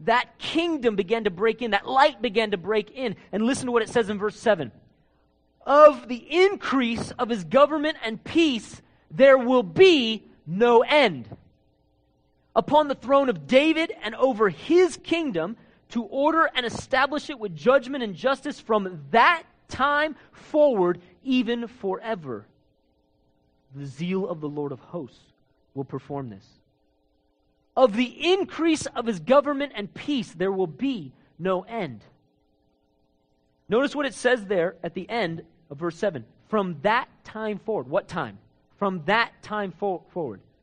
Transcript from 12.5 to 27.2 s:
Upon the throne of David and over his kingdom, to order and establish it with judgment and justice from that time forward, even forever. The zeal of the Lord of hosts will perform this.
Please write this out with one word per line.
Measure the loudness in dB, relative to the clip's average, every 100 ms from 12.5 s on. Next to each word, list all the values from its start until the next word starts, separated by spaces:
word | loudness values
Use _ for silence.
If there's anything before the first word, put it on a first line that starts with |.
| -2
Upon | 2 2 2
the |
throne | -2 0 2 2
of | -2 2
David | 2 4 2 -2 -6
and | -10
over | -2 -2 2 0
his | -2 0 2 2 0
kingdom, | -6 -4 -4 -4 -6 -8 _ _ _
to | -8
order | -6 -2 0 2 0
and | 0 -6
establish | -8 -4 0 0 -2 -8
it | -10
with | -10
judgment | -2 2 2 2 -6
and | -6 -4
justice | -2 -2 -4 -12
from | -2 -2 -2 -8 0
that | 4 6 4 -4 _ _
time | -4 0 0 -2 -6 -18
forward, | -20 -2 4 4 4 0 0 -8 _
even | -2 0 0 -4 -6
forever. | -8 -6 -6 -6 -8 -8 -12 -12 _ _ _ _ _ _ _ _ _ _ _ _ -16
The | -16
zeal | -10 -6 -4 -4
of | -6
the | -8
Lord | -8 -8
of | -10
hosts | -14 -14 -14 -18 _ _ _ _ _
will | -12
perform | -10 -10 -10 -10 -10
this. | -14 _ _ _ _ _ _ _ _